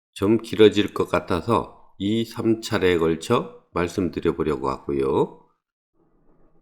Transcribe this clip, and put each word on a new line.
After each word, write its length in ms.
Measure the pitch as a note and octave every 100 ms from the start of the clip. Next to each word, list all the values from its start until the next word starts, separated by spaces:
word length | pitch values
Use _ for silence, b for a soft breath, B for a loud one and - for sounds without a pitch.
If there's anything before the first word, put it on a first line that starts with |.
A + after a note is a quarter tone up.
| _
좀 260 | - F#2+ A2+
길어질 560 | - G2 G#2+ G2 F#2+
것 140 | - F2+
같아서 840 | F2 - F2 G2 G#2+ - - - -
이, 260 | G2 A2+
삼 360 | A2+ - A#3 A2
차례에 380 | - G#2 F2+ F2
걸쳐 680 | D#2+ D#2+ - - - - _
말씀드려보려고 1000 | - F2 - F2 - E2+ D2+ D#2 C#2 C2+
하고요. 760 | C2 - C#2+ C2+ E2 D#3 - _ _ _ _ _ _ _ _ _ _ _ _